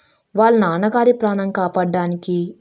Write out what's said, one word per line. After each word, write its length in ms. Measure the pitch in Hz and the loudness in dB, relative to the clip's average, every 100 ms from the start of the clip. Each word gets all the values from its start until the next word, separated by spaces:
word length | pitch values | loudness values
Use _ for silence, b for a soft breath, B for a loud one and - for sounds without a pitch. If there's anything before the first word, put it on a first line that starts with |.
| B B B 202 | B B B 2
వాళ్ళ 220 | 226 233 | 4 4
నాన్నగారి 540 | 185 165 208 240 240 | 2 0 0 2 2
ప్రాణం 400 | 247 214 202 196 | 2 0 -2 -4
కాపాడడానికి 1040 | 190 180 185 175 180 175 175 175 175 175 - | -2 -2 -2 -2 -2 -2 -4 -4 -4 -4 -6